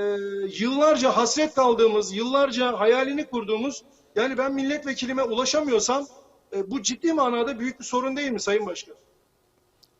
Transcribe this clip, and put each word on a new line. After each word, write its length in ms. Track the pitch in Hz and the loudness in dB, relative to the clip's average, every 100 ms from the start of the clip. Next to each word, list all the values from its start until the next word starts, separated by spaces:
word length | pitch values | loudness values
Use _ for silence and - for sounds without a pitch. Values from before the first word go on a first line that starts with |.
| 202 202 202 196 196 175 | 0 -2 -4 -6 -6 -4
yıllarca 580 | 226 269 302 294 254 214 | -2 4 4 4 4 2
hasret 380 | 240 294 302 | 2 0 0
kaldığımız, 580 | - 254 226 226 214 196 | 4 4 6 4 2 -2
yıllarca 680 | 190 233 269 277 233 247 220 | -4 -2 2 2 2 0 2
hayalini 460 | 214 247 262 285 302 | 4 4 2 -2 -4
kurduğumuz, 560 | 240 208 220 262 - - _ _ - | -6 -4 -2 -4 -6 -14 _ _ -2
yani 220 | 254 269 | 0 0
ben 140 | 262 | -2
milletvekilime 720 | 269 269 294 294 269 247 262 | -2 -2 -4 -4 -6 -4 -2
ulaşamıyorsam, 840 | 247 226 254 294 302 233 220 262 277 - - _ _ | -2 0 0 0 2 0 2 -2 -4 -14 -20 _ _
e, 180 | 196 196 | -6 -4
bu 120 | 254 | -4
ciddi 300 | 190 247 339 | -4 -2 0
manada 460 | 320 254 240 233 240 | 2 2 2 -2 -4
büyük 220 | 247 254 | -6 -8
bir 40 | |
sorun 320 | - 247 262 269 | -4 -2 -2 -2
değil 140 | 285 | -4
mi 100 | 220 | -4
Sayın 260 | - 208 202 | 0 0 -2
Başkan? 280 | 170 - - _ _ _ _ _ _ _ _ _ _ | -8 -12 -20 _ _ _ _ _ _ _ _ _ _